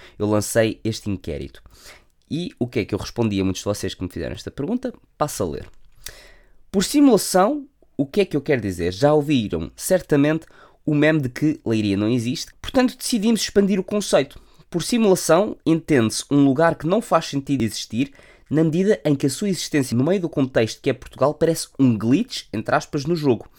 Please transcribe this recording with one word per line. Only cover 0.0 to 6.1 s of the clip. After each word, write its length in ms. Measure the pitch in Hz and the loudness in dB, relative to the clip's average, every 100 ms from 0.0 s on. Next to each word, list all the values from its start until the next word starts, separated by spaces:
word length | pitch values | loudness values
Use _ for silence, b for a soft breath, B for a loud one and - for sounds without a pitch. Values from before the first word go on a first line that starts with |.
| B B | B B
eu 100 | 104 | 0
lancei 500 | 107 104 117 113 - | 0 0 0 0 -2
este 260 | 110 110 107 | -6 -6 -6
inquérito. 540 | 95 - 71 69 - - B B B B _ - | -8 -6 -10 -10 -16 -20 B B B B _ -10
E 220 | 156 175 - | -8 -8 -8
o 80 | 123 | -6
que 140 | 123 | -4
é 40 | 92 | -4
que 80 | |
eu 60 | 98 | -4
respondi 420 | - - 113 98 | -6 -4 -2 0
a 20 | |
muitos 180 | 95 92 | -2 -4
de 40 | 101 | -6
vocês 300 | 104 95 - | -6 -6 -8
que 80 | |
me 60 | 90 | -10
fizeram 240 | 87 69 - | -8 -10 -10
esta 160 | - | -14
pergunta? 420 | - 143 247 254 - _ - | -10 -6 -6 -6 -12 _ -6
Passo 240 | 147 - | -6 -4
a 60 | 92 | -6
ler. 180 | 69 - - - - B | -6 -12 -20 -20 -20 B